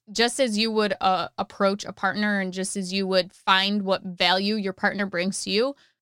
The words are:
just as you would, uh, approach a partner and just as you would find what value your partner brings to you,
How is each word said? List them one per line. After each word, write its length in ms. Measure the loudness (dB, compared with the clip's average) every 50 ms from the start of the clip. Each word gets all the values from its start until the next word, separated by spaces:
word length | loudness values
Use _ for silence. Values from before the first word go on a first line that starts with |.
| _ -6
just 280 | 0 0 0 2 2 0
as 180 | 0 2 2 0
you 120 | 0 2
would, 220 | 2 2 0 0 0 0
uh, 280 | 0 2 2 0 -2 -4 -6 -8
approach 460 | -8 -8 -2 0 0 0 0 -2 -6
a 80 | -10
partner 480 | -6 -4 -4 -2 -2 -2 -2 0 0 -2
and 120 | -2 -4
just 240 | -4 -6 -6 -4 -4
as 160 | -6 -6 -4
you 140 | -2 -2 0
would 260 | 2 2 2 2 0
find 500 | -6 -4 _ 2 4 4 4 2 0 0
what 200 | 0 0 0 -2
value 540 | -2 -6 -2 2 2 4 4 2 2 0 0
your 160 | -2 -2 -4
partner 340 | -2 -2 -2 -2 0 -2 -4
brings 380 | -4 -2 -2 -2 -2 -4 -4 -4
to 60 | -2
you, 260 | 0 0 0 0 -2 -6 _ _ _ _